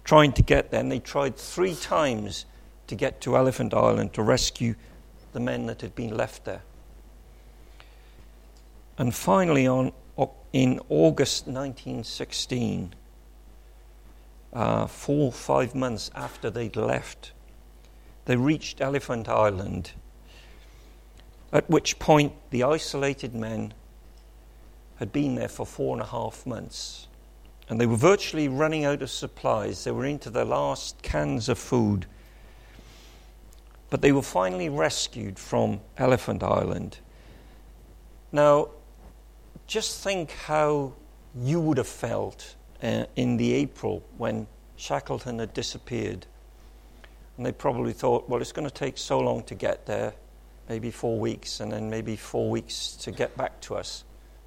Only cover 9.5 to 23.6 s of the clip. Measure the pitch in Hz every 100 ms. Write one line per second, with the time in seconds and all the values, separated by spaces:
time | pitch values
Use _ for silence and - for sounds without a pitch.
9.5 | 143 131 127 131 - - - 135 - -
10.5 | 135 131 127 - 151 160 143 135 - -
11.5 | 131 139 120 127 127 113 - - - -
12.5 | 127 113 95 92 - - - - - -
13.5 | - - - - - - - - - -
14.5 | 120 113 110 110 - - 147 139 - -
15.5 | 135 127 131 127 107 - 139 131 - 123
16.5 | 110 113 113 113 127 - - - - -
17.5 | - - - - - - - - 127 135
18.5 | 156 - - 135 139 - 120 113 117 107
19.5 | 95 98 92 - - - - - - -
20.5 | - - - - - - - - - -
21.5 | 147 - 156 - - - 151 147 - -
22.5 | 120 123 156 - 139 139 139 120 117 110
23.5 | 110